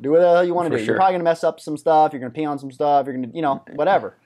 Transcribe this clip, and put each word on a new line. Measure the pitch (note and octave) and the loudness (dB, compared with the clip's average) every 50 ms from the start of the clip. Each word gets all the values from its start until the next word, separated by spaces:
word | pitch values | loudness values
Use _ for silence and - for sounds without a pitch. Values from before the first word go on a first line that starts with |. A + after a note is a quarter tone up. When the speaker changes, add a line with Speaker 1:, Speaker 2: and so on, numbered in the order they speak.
Speaker 1:
do | - C#3 | -4 0
what | D3+ E3 | 2 4
the | F3+ F3 | 4 6
hell | E3+ F3 F3+ | 4 4 2
you | F3 F3 | 2 0
wanna | F3 F3 D#3+ | -2 -2 -2
Speaker 2:
For | - A#2+ | -2 -2
Speaker 1:
do. | G#2+ | -2
Speaker 2:
sure. | A2+ A2+ | 0 0
Speaker 1:
You're | - | 2
probably | F#3 F#3+ F#3 | 2 2 2
gonna | F3+ E3+ | 0 0
mess | E3+ E3 - - | 0 -2 0 0
up | E3 D#3+ - | -4 -4 -4
some | - - D#3 D3 | -8 -10 -10 -4
stuff. | - E3+ D#3+ D#3 D#3 D3+ D3 | 0 2 4 4 4 2 0
You're | C3+ | -4
gonna | B2 B2 | -10 -10
pee | A#2 D#3 D#3 | -8 -8 -6
on | D3 D3 C#3 | -6 -6 -8
some | C3+ C3+ | -10 -12
stuff. | B2+ B2+ D3+ D3 C#3+ C#3+ C3+ | -6 -2 0 2 2 2 2
You're | C3+ C3 | 0 -4
gonna, | B2+ B2+ A2+ - | -6 -8 -8 -6
you | E3 | -4
know, | D#3+ C#3+ C3+ - - - - | -2 -2 -2 -4 -8 -12 -6
whatever." | - D3 F3+ G3 E3 A#2 F#2 - _ _ | -2 0 2 2 0 0 -4 -14 _ _